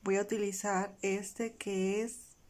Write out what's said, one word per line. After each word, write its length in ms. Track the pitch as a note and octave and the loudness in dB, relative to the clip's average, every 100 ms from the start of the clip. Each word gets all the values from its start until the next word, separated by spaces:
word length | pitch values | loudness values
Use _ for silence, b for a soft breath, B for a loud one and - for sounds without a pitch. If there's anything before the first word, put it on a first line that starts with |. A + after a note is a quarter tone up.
Voy 140 | G3 G3 | 4 2
a 60 | |
utilizar 720 | G3+ A3+ G#3 F#3+ G3+ F#3+ G3 - | 2 0 0 0 0 0 0 -2
este 540 | G3 G3 G3 - A3+ A3+ | 0 0 -2 -6 -6 -4
que 460 | - F#3+ F#3+ G3+ | -2 0 2 2
es 360 | A#3 - - - | -2 -6 -18 -20